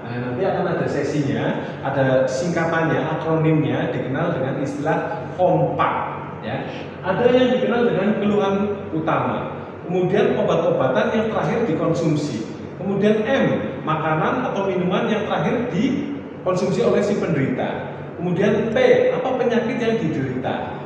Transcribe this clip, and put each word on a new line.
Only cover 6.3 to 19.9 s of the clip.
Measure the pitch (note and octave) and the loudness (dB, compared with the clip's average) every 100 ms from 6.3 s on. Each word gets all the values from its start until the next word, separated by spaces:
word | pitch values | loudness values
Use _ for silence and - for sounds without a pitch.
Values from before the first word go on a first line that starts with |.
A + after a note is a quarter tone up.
| - | -10
ya. | A2 A2+ - - - - | -8 -6 -6 -8 -10 -8
Ada | F#3 F#3 B3 B3+ | -2 4 6 6
yang | B3+ - | 4 2
dikenal | G3+ A#3+ G#3+ | 2 2 2
dengan | E3+ G3+ G#3+ | 2 2 2
keluhan | G3+ G#3 G3 G3 G#3 - - D#3+ | 2 2 2 2 0 -2 -4 -2
utama. | D#3 C#3+ B2 A2+ - - - - - | 0 0 0 -4 -6 -8 -12 -12 -4
Kemudian | F#3 F3 G#3 - - | 0 2 4 4 2
obat-obatan | - E3 F3 - C3 G#3 A#3 | 2 2 2 2 2 2 2
yang | A3+ G#3+ | 0 0
terakhir | G3 E3 D#3 D3+ | 0 0 0 0
dikonsumsi. | D#3+ E3+ D#3 D#3+ D3 - A2 - - - - | 0 0 0 0 0 -2 -6 -8 -10 -12 -8
Kemudian | F3+ F#3+ G#3 A3 - | -4 2 2 2 2
M, | F3+ D#3 - - - | 2 2 0 -4 -6
makanan | - - D#3 D#3+ A3 C4 - | -4 -2 0 0 0 -2 -2
atau | G3 G3 | -2 -2
minuman | F#3 F3 G#3 A#3 | 0 0 0 0
yang | G#3 - | -2 0
terakhir | E3+ E3 B3 A#3+ | -2 0 0 -2
dikonsumsi | F3 - - - - - - F#3 F3+ F#3 - | 0 0 0 -4 -8 -10 -6 -2 0 0 2
oleh | A#3 - - | 2 2 2
si | - | 0
penderita. | F3 C#3+ C3 - - - - - - - | 0 0 0 -2 -4 -6 -8 -10 -12 -6
Kemudian | F3 E3 G#3 A3 - | -4 2 2 2 0
P, | B3+ B3 B3 B3 | 4 6 6 4
apa | - C4 B3 | 2 -2 0
penyakit | A#3 A#3 A3+ C4 | 2 2 0 0
yang | A3+ | 0